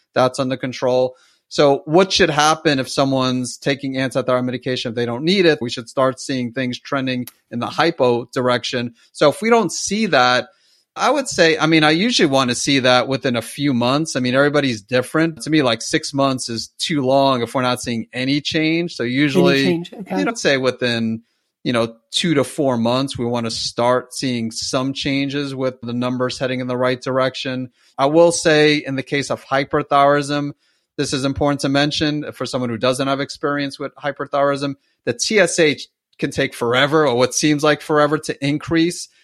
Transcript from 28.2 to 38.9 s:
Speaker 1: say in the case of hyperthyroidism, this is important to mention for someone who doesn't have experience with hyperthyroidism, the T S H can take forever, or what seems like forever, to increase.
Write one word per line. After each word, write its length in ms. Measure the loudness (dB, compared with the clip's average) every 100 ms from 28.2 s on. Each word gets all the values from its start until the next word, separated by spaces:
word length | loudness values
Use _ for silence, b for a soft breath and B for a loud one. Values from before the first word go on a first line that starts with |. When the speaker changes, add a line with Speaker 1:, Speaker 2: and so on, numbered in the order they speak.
| 6
Speaker 1:
say 460 | 4 4 4 4 2
in 180 | -2 -6
the 80 |
case 260 | -4 -4 -2
of 160 | -6 -2
hyperthyroidism, 1080 | -2 0 -2 2 4 6 4 0 -4 -6 -10 _ _ _ -6
this 140 | -2
is 140 | -2 -2
important 340 | 0 0 0
to 80 | 0
mention 640 | 2 0 0 -2 -2 -6
for 140 | -8 -6
someone 240 | -4 -4
who 80 | -2
doesn't 280 | 0 0 -2
have 100 | -2
experience 580 | -6 -6 -4 -4 -6 -8
with 160 | -12 -8
hyperthyroidism, 800 | -8 -8 -4 0 0 0 -4 -8 _ _
the 80 | -6
T 280 | -4 0 2
S 200 | 2 4
H 300 | 2 2 -6 _ _ -8
can 140 | -4
take 220 | -2 -4
forever, 520 | -2 0 2 4 4 4
or 120 | 2
what 160 | 2
seems 320 | 2 2 2 2
like 160 | 0
forever, 360 | 0 2 2 0
to 280 | -4 -4 -2
increase. 640 | -2 -2 0 0